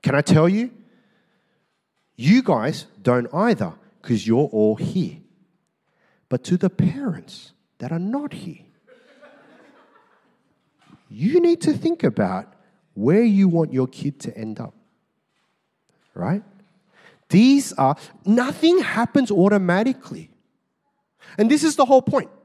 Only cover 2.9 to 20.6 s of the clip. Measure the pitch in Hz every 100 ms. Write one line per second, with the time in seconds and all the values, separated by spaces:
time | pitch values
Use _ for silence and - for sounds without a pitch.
2.9 | _ - 123 120 156 226 139 101 - _
3.9 | _ - 113 101 117 151 110 107 107 -
4.9 | 185 147 - _ _ _ _ _ _ _
5.9 | _ _ _ _ 127 - 180 185 - 180
6.9 | 277 277 156 - - - _ _ _ 123
7.9 | 165 190 269 294 - - - _ _ _
8.9 | _ _ _ - _ _ _ _ _ _
9.9 | _ _ _ _ _ _ _ _ _ _
10.9 | - _ 104 175 339 339 339 - 294 330
11.9 | 339 - - 180 92 - _ _ _ _
12.9 | - 113 190 233 196 190 165 156 127 131
13.9 | - 143 143 - 110 110 107 113 _ _
14.9 | _ _ _ _ _ _ _ _ _ _
15.9 | _ _ - 90 196 - _ _ _ _
16.9 | _ - _ _ 175 247 277 262 - 135
17.9 | 151 - - 190 226 254 - 320 359 208
18.9 | - 233 285 254 202 196 208 180 180 233
19.9 | 254 - 160 160 _ _ _